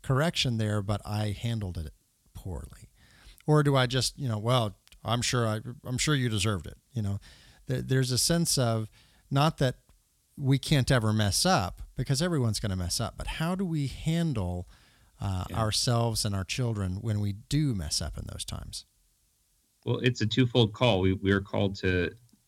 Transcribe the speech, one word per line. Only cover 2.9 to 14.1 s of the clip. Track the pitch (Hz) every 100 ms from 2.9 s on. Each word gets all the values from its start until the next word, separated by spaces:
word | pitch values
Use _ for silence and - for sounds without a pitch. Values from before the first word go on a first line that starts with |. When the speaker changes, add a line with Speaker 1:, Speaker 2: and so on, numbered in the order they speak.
| _ - - - - -
Speaker 1:
Or | 151
do | 147 135
I | 127
just, | 131 113 -
you | 139
know, | 107
"Well, | 110 127 107 - _ -
I'm | - 120
sure | - 127 113
I, | 107 120 - -
I'm | 123
sure | - 147
you | 123
deserved | 110 101 98 -
it." | - _
You | 113
know, | 104 101 - - - - -
there, | 127
there's | 127 131 127
a | 123
sense | - 170 165 -
of | 120 113 110 - _ _ _
not | 139 156 -
that | 131 - _ _ _ _ _ -
we | 139 139
can't | - 147 123
ever | 131 110
mess | 107 104 - 180
up, | 175 90 - - -
because | 127 135
everyone's | 180 160 117 101
gonna | 107 92
mess | 87 -
up, | - -
but | -
how | - 160 185
do | 196
we | 160 139
handle, | - 156